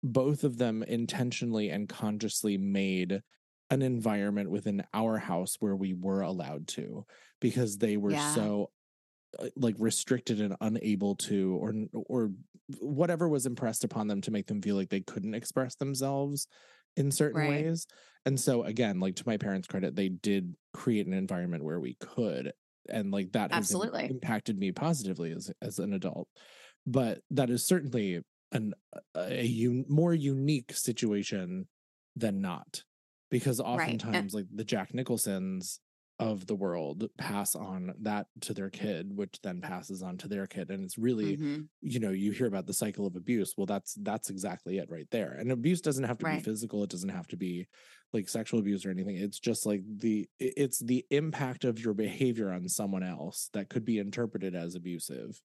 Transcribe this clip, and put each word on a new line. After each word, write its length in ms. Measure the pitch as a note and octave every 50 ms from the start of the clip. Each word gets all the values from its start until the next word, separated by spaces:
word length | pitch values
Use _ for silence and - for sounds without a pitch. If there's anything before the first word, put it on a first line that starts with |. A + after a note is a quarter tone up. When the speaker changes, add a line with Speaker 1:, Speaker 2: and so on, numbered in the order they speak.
| -
Speaker 1:
both 400 | C3 A#2 C3 B2+ C#3 D3+ C#3+ -
of 140 | D3 B2 A#2
them 260 | B2 A#2 A2 A2 A2
intentionally 840 | - A#2 A#2 A#2 A2 - - B2+ B2 A#2+ - - A#2+ A2+ A2 G#2+ G2+
and 200 | D#2 G2 G#2 G2
consciously 680 | - - - G#2+ G#2 G#2 G#2+ G#2+ - - - A2 G2+ F#2+
made 640 | F#2+ G2 G2 G2 G2 F#2+ F#2+ F#2 F2+ F2 G2 G2 - _ _ _ _ _ _ _ _ _
an 120 | C3 C3+
environment 680 | C3+ C3 B2+ A#2 G#2+ A#2 G#2+ G2+ G2+ G#2 G2+ G2+ G2+ F2
within 320 | E2+ A2 - A2 G2+ G2 - - -
our 240 | G#2 A2+ A2+ A2 A2
house 380 | F#2+ - F2+ E2+ F2+ F#2 - -
where 160 | - G#2 G2
we 180 | F#2+ G2 F#2+ F#2
were 280 | F2+ F2+ G2 G2 G2
allowed 460 | G2 E2 F#2+ F2+ D#2 C2+ D2+ D2 D#2+ -
to, 380 | - - C2+ - - - G2+ _ - - - - _ _
because 380 | - A#2+ G#2 A#2+ B2 A2 G2+ G2
they 180 | A2+ A2 G#2 G#2
were 140 | G2+ G#2
Speaker 2:
Yeah. 220 | G2+ G2 - G2 -
Speaker 1:
so, 360 | A2+ G#2+ G#2+ G#2 G#2 G2+ - _ _ _ _ _ _ _ _ _ _ _ _ - -
uh, 100 | - A#2+ -
like, 200 | - B2+ A#2 G#2+ A2
restricted 640 | A2 A2+ G#2+ - - - C3 B2 - - A#2 G#2
and 140 | G#2+ G2+ F#2+ -
unable 540 | G#2+ A2 G#2+ A#2 - A2 G#2 F#2+ G2+ G2+ G2+
to, 400 | - - - G#2 G2 F#2+ F#2+ F#2
or, 180 | F2 - A2 A2 G#2+ G#2+ - - - G#2
or 260 | - - B2+ A2+ G#2 F#2+ G2 C3 _ _ - _ _ - -
whatever 480 | - C3+ D3 C3+ E3+ E3+ F3 D#3 F3 E3+
was 160 | D3+ C#3 A#2+
impressed 380 | C3 A#2+ A#2 - A#2 A2+ - -
upon 240 | A2+ - A#2 G#2+ G#2
them 140 | G#2 G2
to 100 | G2 -
make 140 | A2 G#2 G2 -
them 140 | G#2+ G#2
feel 140 | F#2+ G#2 G2+
like 140 | G2 F#2+ -
they 120 | - G2
couldn't 320 | F#2 - - - F#2 G#2+ G#2+
express 420 | A2 A#2 - - C3 C3 B2+ -
themselves 720 | _ C#3 C3+ C#3 B2+ C3+ C3+ C#3 C#3 C#3 C#3+ C#3+ C#3 - _ _ - - - - - _ _ _ -
in 140 | C#3+ C#3
certain 280 | C3+ - D#3 D3+ - D#3+
Speaker 2:
Right. 100 | D3+ D3
Speaker 1:
ways. 380 | C#3+ D3 D3+ D#3+ E3 E3 - _ - - - - _ _ _
And 140 | - C#3 C3
so 240 | - - C3 A#2+ -
again, 360 | - A2 A2+ B2 G#2+ G2+ F#2
like, 160 | F#2 F#2+ F#2
to 80 | - -
my 120 | - A2 G#2
parents' 300 | G2+ G#2 G2 F#2+ F#2 -
credit, 280 | - G2 F#2 E2+ C2+
they 140 | F2+ G2 F#2+
did 440 | F#2 E2+ - G#2 G2+ G2 F#2 F2 E2+ - _ _ _
create 340 | - - - A#2 G#2 G2+ F2+
an 60 | F#2
environment 500 | F#2+ F#2+ F#2+ G2 F2+ F2 F2 F2 E2 C#2+
where 160 | D#2 D#2 F2
we 160 | D2 B1+ B1+
could. 560 | _ - - - - A#2+ G#2 E2 B1+ B1+ C#2 - _ _ _ _ _ _ -
And, 220 | - A2+ G#2 G2
like, 200 | G2 G2+ G2 F2+ -
that 180 | A#2+ G2+ - -
has 180 | E3+ - F#2
im- 60 | - F3+
Speaker 2:
Absolutely. 280 | G3+ A#3+ - A#2 - -
Speaker 1:
impacted 480 | C3 B2+ - E3+ A2+ G#2+ - - A2 F#2+
me 140 | G2 G2 F#2
positively 580 | - - D#3+ E3+ C#3+ A#2 F#2+ F#2+ - E2+ E2
as, 180 | D#2+ F2 - - F#2+ _
as 180 | - - - -
an 140 | E2+ G2+ G2
adult. 340 | F#2+ F2+ F#2+ - - - _ _ - - - - - - - - _ _
But 360 | - A#2+ C3+ B2+ A2+ F#2+ - - _
that 200 | - C3+ C3+ A#2+
is 140 | B2 A#2+ -
certainly 560 | - F#3 F3+ C#3+ C#3 A#2 B2 G#2 G2 F2+ E2+ - _ _ _ _ _
an, 220 | - - A2 G#2+ G2 - _ _ - - - _ _
a, 280 | D#2+ F2+ F#2+ - - A#2+
a 20 |
un-, 400 | A#2 B2 A2 A2+ B2 B2 B2+ - -
more 260 | C#3+ D3+ E3 F3 E3+
unique 600 | E3 C#3+ C#3 C3+ C3+ C3+ C#3+ D3+ C#3 A#2+ - -
situation 920 | - - - A#2 - - A2 G#2 G2+ G2+ - - G2+ F#2 F2 F#2 F#2 F#2+ - _ _ _ _ _ _ _ _ _ -
than 240 | A2+ A2 G2+ G2
not, 420 | G2 F#2+ F2 - - - - - - _ _ _ _ _ _ _ _ _
because 300 | - B2 - C#3 B2+ A2+
Speaker 2:
Right. 60 | C3 -
And 120 | A#2+ B2+ E3 - - A2
Speaker 1:
oftentimes, 320 | - A2+ G#2+ F3+ - G2 -
like, 140 | G#2+ G2 F2+ -
the 120 | G2+ A2
Jack 280 | - - G#2+ F#2 - -
Nicholsons 840 | B2 B2+ - B2 G#2+ - - G2 F#2+ F#2 F#2+ F#2+ F#2 F2+ - - - _ _ _ _ _ _ _ _
of 260 | A2 A2 A2 G2 F#2
the 100 | F#2 A2
world 520 | G2 F#2+ F#2+ F2 F2 D#2+ C#2+ D2 F2 A2 A2 _ -
pass 380 | C#3 - G#2 G2+ G2+ G2+ -
on 380 | - G2+ G2 F#2+ F#2 F2+ F2+ F#2+ -
that 260 | G#2+ G#2+ G#2 G#2 G2 _ _ -
to 120 | - - G#2+
their 160 | F#2+ G2 G2
kid, 460 | - - - A2 G2+ D#2+ F2 G2 G2+
which 240 | G2 G2+ F#2 - -
then 180 | - G2+ F#2 F2+
passes 420 | F2+ - F#2 F2+ F2 - G2 F#2 F#2
on 140 | F#2 F2+ F#2
to 80 | - G2
their 180 | G#2 G2 G2 -
kid. 220 | - G2+ F2+ -
And 140 | F#2+ G2 F#2+
it's 140 | F2+ - -
really, 400 | A2+ B2 B2+ A2 G#2+ G2+ D3 D3
Speaker 2:
Mm-hmm. 240 | D3+ C#3+ C#3+ D3+ D#3 D3+ _ _
Speaker 1:
you 180 | - - A#2+ B2
know, 120 | A2 G2+
you 200 | F#2+ F#2+ G2 G#2
hear 140 | G2+ G2 B2+ A#2+
about 200 | G2 F#2+ F2+ F2
the 60 | F#2+
cycle 340 | - - G#2+ G2 - G2+ G2
of 80 | F2
abuse. 380 | F2+ F2 G#2+ A#2+ A2+ G2 F2+ - -
Well, 80 | G2+
that's, 280 | F#2 G#2 G2 - - - G#2+
that's 280 | G#2 G#2 G#2 A2 - -
exactly 480 | G2+ F#2+ F#2 G#2 F2 - _ F2 F#2 G2
it 100 | E2+ -
right 180 | E2+ D#2+ D2+ -
there. 200 | - A#2 G2+ C#2
And 200 | B1+ C2+ G2 B2
abuse 300 | C3 A#2+ A#2 D3+ F3+ E3+
doesn't 220 | - D#3+ C#3 C3 C3+
have 140 | A2+ A#2+ A2+
to 60 | -
Speaker 2:
Right. 120 | E3 D#3 -
Speaker 1:
be 40 | -
physical. 400 | A2 A2 G#2+ A#2 G#2+ G#2 G#2 G#2
It 60 | F#2
doesn't 180 | F2+ F2+ F2+ G2
have 180 | F2+ F2+ E2+ -
to 80 | - F2
be, 300 | F#2+ F#2 F2 F2 F2+ _ _ - - - - - _ _ -
like, 140 | A#2 G2 -
sexual 300 | - A2+ A2+ - - A#2
abuse 260 | G#2 G2 G2+ F#2+ -
or 60 | G2
anything. 240 | F#2 F2+ F#2+ G2+ G2 F2
It's 220 | G2 G2+ G2+ -
just, 260 | - A#2+ A2+ - -
like, 160 | A2 G#2 G2+ F#2 G#2+ G#2+ G2+
the, 300 | A2+ A2+ G#2+ G#2 G2+ - _ _
i-, 120 | C3 C3 B2+ -
it's 200 | C#3+ C3 - -
the 260 | A#2 A#2 B2+ B2+ A#2+ _
impact 540 | C#3 C#3+ D3+ D#3+ D3 - C#3+ C3 B2+ - -
of 160 | B2+ A2+ A2
your 140 | A2+ A#2 G#2
behavior 560 | G2 A2 G2+ - - C#3 B2+ A#2+ A2+ A2 G2
on 160 | F#2 F2+ F2+ F2+
someone 340 | - - A2 G2+ G2 F#2 F#2
else 460 | F#2 F2 D#2 C#2+ F2 - - - - _
that 160 | G#2+ G2 -
could 160 | - B2+ A2
be 120 | A#2 A2+ G#2+
interpreted 560 | G2+ G2+ G2 - A#2+ A2 - G#2+ F#2 F#2+ F2
as 220 | F2 E2+ E2+ F2
abusive. 640 | F2+ E2+ F2+ F2 E2 - - D#2 B1+ A1 - - - _ _